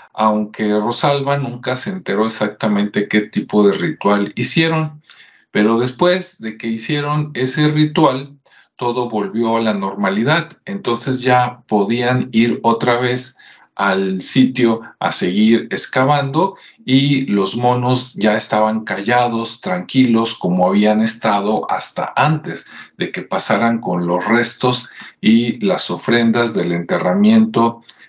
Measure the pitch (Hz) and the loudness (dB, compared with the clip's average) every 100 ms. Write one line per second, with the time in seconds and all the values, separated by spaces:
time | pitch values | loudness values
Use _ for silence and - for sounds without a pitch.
0 | - - 110 107 104 - 107 104 104 117 | -14 -2 0 0 -2 -2 0 0 0 -2
1 | 151 143 135 143 131 123 - 127 - 95 | 0 0 0 -2 -2 -6 -6 -6 -6 -8
2 | - 101 113 113 107 - 107 101 104 104 | -4 -2 -2 -2 -6 -2 -2 0 0 -2
3 | 101 107 104 - - - 101 95 85 - | 0 0 0 -4 -2 2 4 2 -2 -2
4 | 196 208 - - 123 - 165 160 156 - | 0 0 -2 -4 -2 0 2 0 -2 -8
5 | _ - - _ _ 104 107 113 127 - | _ -20 -20 _ _ 0 2 2 0 2
6 | 180 185 180 - 110 107 117 113 - 147 | 2 2 -2 -12 -12 -8 -6 -6 -4 -4
7 | 147 151 151 123 127 151 151 147 151 151 | -2 -2 -2 -2 -2 2 2 2 2 4
8 | 151 131 139 143 _ _ _ - 120 123 | 2 2 -6 -18 _ _ _ -8 -4 -2
9 | 120 107 101 107 113 113 110 101 98 98 | -2 -2 -4 -2 0 0 0 -2 -4 -4
10 | 101 98 123 165 156 - - 101 110 117 | -2 0 0 0 -2 -12 -10 -6 -4 -4
11 | - 127 127 123 123 - - 107 98 120 | -2 -2 2 2 0 -4 -2 -2 0 0
12 | 123 127 - 113 117 107 - - - 120 | 0 0 0 2 2 2 0 0 0 0
13 | 123 127 - - - - _ - 101 95 | 0 -2 -6 -14 -20 -20 _ -4 -2 0
14 | 95 95 - 131 127 - 117 113 - - | -2 -4 0 4 4 4 0 0 -6 -6
15 | 87 - 92 98 110 113 - 98 - 131 | -2 0 0 2 4 4 0 -6 -4 0
16 | 131 147 135 143 180 - - _ 123 131 | 2 2 0 0 -2 -4 -20 _ 0 2
17 | 139 135 - 101 95 120 123 123 123 123 | 4 2 2 0 0 0 0 2 2 0
18 | - - 107 107 - 107 107 110 110 98 | -2 -2 0 0 0 0 2 0 -4 -6
19 | 101 123 120 113 113 - - 90 90 131 | 0 2 2 0 -6 -8 -6 -6 -2 2
20 | 127 113 113 - 90 90 90 101 104 107 | 4 4 0 -2 -2 2 2 4 4 2
21 | 110 - 113 101 101 107 - - - - | 0 0 -2 0 0 -2 -2 -6 -6 -8
22 | - - 143 156 - - - - - - | -6 0 0 0 -4 -12 -12 -20 -18 -8
23 | - - - 95 - 104 117 117 95 87 | -8 -8 -6 -4 -2 0 0 -2 -2 -2
24 | 87 90 90 113 120 - 123 123 - - | 0 -2 0 0 0 -2 -2 -2 -6 -18
25 | - - 110 113 117 107 104 87 - 87 | -20 -4 2 4 2 -2 0 0 -2 -6
26 | - 120 117 117 117 101 87 85 87 90 | 0 2 4 2 2 0 -2 -2 -2 -2
27 | 90 92 107 220 220 127 117 117 _ - | 0 4 6 6 4 2 0 0 _ -20